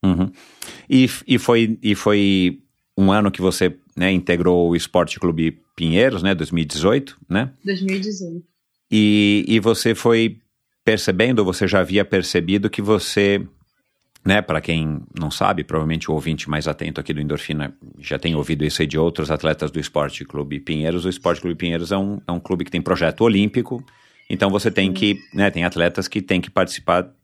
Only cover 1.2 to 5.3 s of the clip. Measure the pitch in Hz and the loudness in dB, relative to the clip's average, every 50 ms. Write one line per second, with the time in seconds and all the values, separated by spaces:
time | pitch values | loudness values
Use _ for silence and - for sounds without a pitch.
1.2 | - - 127 117 - - 120 117 117 110 113 - - 107 101 - - 107 107 104 | -2 0 0 0 2 2 4 4 4 2 0 -2 0 0 0 2 2 2 2 4
2.2 | 101 98 98 95 90 90 90 - _ _ _ _ _ _ _ - 98 95 98 107 | 4 4 4 4 2 2 0 -2 _ _ _ _ _ _ _ 2 4 4 4 4
3.2 | 104 98 95 - 92 95 87 - 95 90 90 - _ _ _ - 90 95 98 90 | 2 2 0 2 0 0 2 2 0 0 0 -2 _ _ _ -2 0 2 2 0
4.2 | 90 - 87 87 85 90 90 87 87 85 85 85 - - - 90 85 80 - - | 2 0 0 2 4 4 4 4 4 4 2 0 -2 0 2 0 2 2 -2 -2
5.2 | - 90 | -2 -2